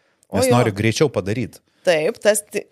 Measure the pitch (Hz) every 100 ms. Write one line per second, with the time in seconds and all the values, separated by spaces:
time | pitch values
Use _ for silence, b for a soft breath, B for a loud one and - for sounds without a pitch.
0 | _ _ _ 214 262 240 113 98 110 107
1 | 147 - 92 104 98 - _ _ - 160
2 | 160 233 214 214 - 208 -